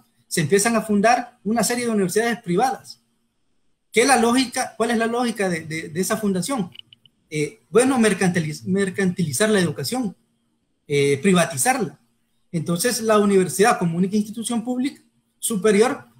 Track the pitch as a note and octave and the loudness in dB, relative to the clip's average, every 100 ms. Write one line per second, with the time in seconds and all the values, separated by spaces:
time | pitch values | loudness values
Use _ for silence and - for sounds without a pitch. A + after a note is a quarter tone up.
0 | _ _ - - D3 G3+ A3+ A3+ - G3+ | _ _ -8 -4 0 2 2 0 0 2
1 | G#3+ B3 B3 _ F#3+ A#3 G#3 A#3+ A#3+ G#3+ | 4 2 -2 _ -4 -2 0 -2 -2 0
2 | F3+ G3+ A#3 A3+ F3 F3 B3+ - - - | 0 0 0 -2 -2 0 0 -2 -12 -20
3 | _ _ _ _ _ _ _ _ _ G#3+ | _ _ _ _ _ _ _ _ _ 0
4 | C4 B3 A#3 B3 B3 C4 B3 - A#3 A3+ | 2 4 4 2 0 -4 -6 -4 -2 0
5 | A3+ A#3 B3 A3 F#3+ E3 D#3+ D#3+ E3+ D#3 | -2 -2 -2 -2 -2 -4 -6 -10 -6 -6
6 | F#3 G#3+ G#3 F#3 F3 C4+ F3+ - - _ | -4 -2 -2 -2 -2 -4 -6 -12 -20 _
7 | _ _ _ D3+ D3 - _ F#3+ C4 C4 | _ _ _ -6 -6 -8 _ 2 2 4
8 | G#3+ F#3 F#3+ F3+ D#3 D3+ A#2 F#3+ G3 F#3 | 2 2 0 0 -2 -6 -4 -2 -2 -2
9 | F#3+ F3+ D#3+ - G#3+ G#3 E3+ D3 C#3+ B3 | -2 -2 -2 0 2 2 0 -4 -6 -4
10 | A3 - _ _ _ _ _ _ - C#3+ | -6 -8 _ _ _ _ _ _ -4 0
11 | C#3 C#3 G3+ F3+ D#3+ C3 B3 C4 E3 - | 2 2 4 4 2 0 0 0 -4 -8
12 | _ _ _ _ _ E3+ D3+ F3 B3 A#3 | _ _ _ _ _ -6 -4 -2 -2 -2
13 | A3 G#3+ G3+ G3 F3+ - A3+ G#3+ F3 E3 | 2 4 4 4 2 2 2 2 0 0
14 | F#3+ G#3+ G#3+ A3 A3 A#3 A#3 B3 C4 - | 0 0 -4 -6 -6 -4 -4 -4 -4 -8
15 | _ _ _ _ - A3 G#3+ G3+ B3 C#4 | _ _ _ _ -6 0 2 4 2 0
16 | - _ | -12 _